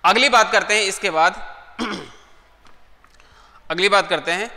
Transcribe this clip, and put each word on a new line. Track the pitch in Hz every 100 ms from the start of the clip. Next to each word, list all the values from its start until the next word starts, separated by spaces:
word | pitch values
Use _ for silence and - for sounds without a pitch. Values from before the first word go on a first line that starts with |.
| 175
अगली | 214 254
बात | 233 214
करते | 214 185
हैं | 214
इसके | 196 190 202
बाद, | 160 170 185 - - - -
<clears throat> | 226 190 143 - _ - _ _ - - - - _ _ _ - - - -
अगली | 165 196
बात | 196 180
करते | 165 151
हैं | 180 226